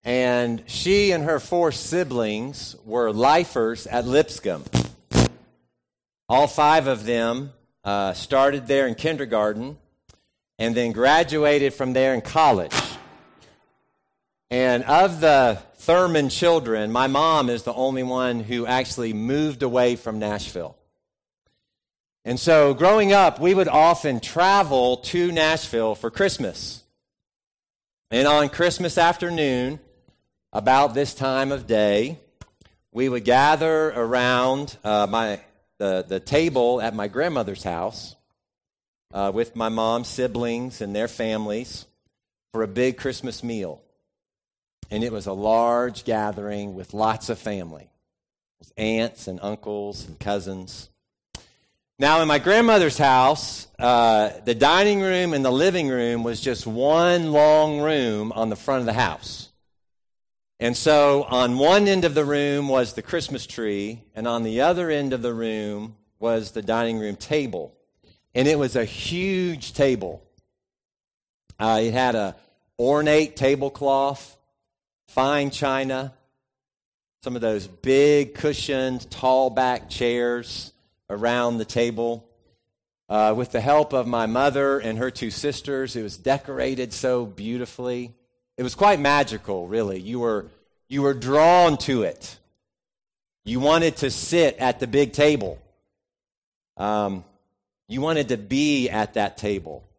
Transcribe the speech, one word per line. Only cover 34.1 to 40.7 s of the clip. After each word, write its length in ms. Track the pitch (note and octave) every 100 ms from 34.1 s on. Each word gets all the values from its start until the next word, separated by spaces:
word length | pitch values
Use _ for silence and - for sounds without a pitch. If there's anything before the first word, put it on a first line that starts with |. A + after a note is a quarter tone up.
| B2 B2 B2 B2+ C3+ C#3+ -
uh, 220 | G#2 G#2+ G2+
my, 340 | A2+ A2 G2+ _ _ _ _
the, 260 | G2+ F#2 F#2
the 120 | F#2+
table 600 | - C#3+ E3 C3 A#2+ B2
at 140 | A2+ G#2+
my 120 | G#2
grandmother's 540 | G#2+ E3+ C#3+ G2+ F#2+
house, 540 | F#2+ E2+ F#2+ - - - _ _ _ _ _ _ _ _ _
uh, 180 | - G2
with 240 | G2+ A#2 A#2
my 140 | A2+
mom's 380 | A2+ A2+ A#2 A#2+
siblings 760 | - B2 A2+ A#2+ A#2 B2+